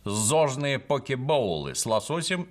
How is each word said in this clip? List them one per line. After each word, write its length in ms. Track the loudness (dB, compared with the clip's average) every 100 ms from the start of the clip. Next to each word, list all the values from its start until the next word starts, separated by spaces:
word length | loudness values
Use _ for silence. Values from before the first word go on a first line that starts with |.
| -4
зожные 720 | 0 4 4 4 2 -2 -2
покебоулы 960 | 0 -2 0 -4 0 2 2 -2 -4
с 100 | -4
лососем 600 | 0 0 0 -4 -2 -4 -4